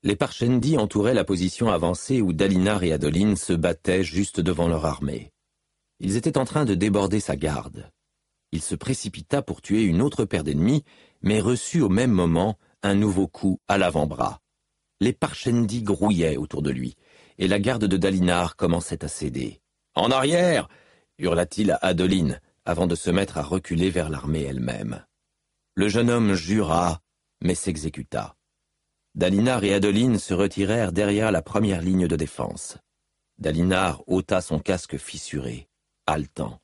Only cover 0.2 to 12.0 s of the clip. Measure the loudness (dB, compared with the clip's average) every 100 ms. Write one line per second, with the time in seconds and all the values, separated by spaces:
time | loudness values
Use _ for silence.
0.2 | -2 0 0 2 2 0 0 0 2 0
1.2 | 0 0 -2 0 0 2 0 -2 -2 0
2.2 | 0 2 2 4 2 2 0 0 0 2
3.2 | 2 0 0 0 0 0 0 0 0 -2
4.2 | -4 -2 -2 0 0 0 -2 -4 -6 -8
5.2 | -12 _ _ _ _ _ _ _ -4 -2
6.2 | 0 0 0 0 2 2 2 2 2 0
7.2 | -2 -4 -2 -4 -8 -16 -20 _ _ _
8.2 | _ _ _ -8 -6 -8 -6 -6 -8 -12
9.2 | -4 -4 -4 -10 -2 0 2 2 0 -2
10.2 | -2 -2 -2 0 2 2 -2 _ _ _
11.2 | 0 2 2 0 0 0 2 4